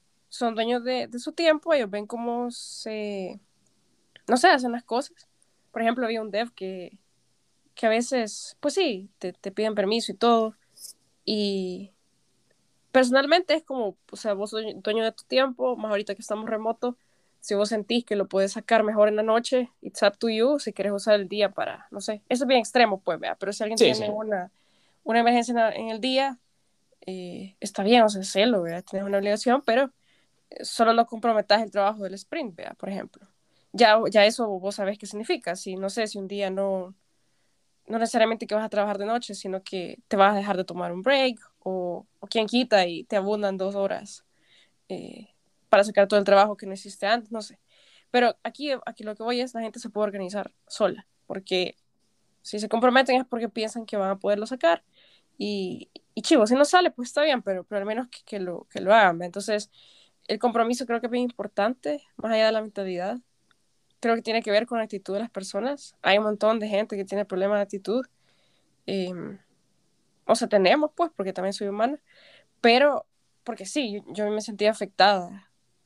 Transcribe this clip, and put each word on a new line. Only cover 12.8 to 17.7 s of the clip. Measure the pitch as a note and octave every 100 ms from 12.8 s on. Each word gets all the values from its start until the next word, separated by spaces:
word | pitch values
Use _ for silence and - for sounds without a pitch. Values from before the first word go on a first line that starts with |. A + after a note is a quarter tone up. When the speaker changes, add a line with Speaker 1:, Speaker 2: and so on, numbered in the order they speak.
| _
Speaker 1:
personalmente | C4 B3+ C4 C#4+ E4+ F4+
es | D4+
como, | - C4 G#3 F3+ _
o | G3+
sea, | A3
vos | G3 G#3
sos | A3 G#3+ -
dueño | G3+ A3
de | A3+
tu | -
tiempo, | - B3+ C4+ B3 B3+ A#3+
más | G#3+
ahorita | G#3 G#3
que | G3+
estamos | - G#3+ A3
remoto, | A3 A3 A#3 B3 B3 _ _ _ _
si | -
vos | G3+ G#3